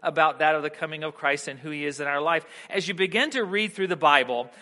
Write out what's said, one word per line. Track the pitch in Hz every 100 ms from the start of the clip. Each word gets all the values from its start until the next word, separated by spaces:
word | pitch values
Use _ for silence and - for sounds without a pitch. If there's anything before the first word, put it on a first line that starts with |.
about | - 156 156 139
that | 156 156
of |
the | 151
coming | 151 160 156
of | 156
Christ | - 143 143 -
and | 135
who | 151
he | 151 147
is | 139
in | 143
our | 143
life. | 156 165 - - -
As | 196 175
you | 180
begin | 190 202 294
to | 262
read | 202 202 214
through | - 190
the | 160
Bible, | 151 143 123 123 123 -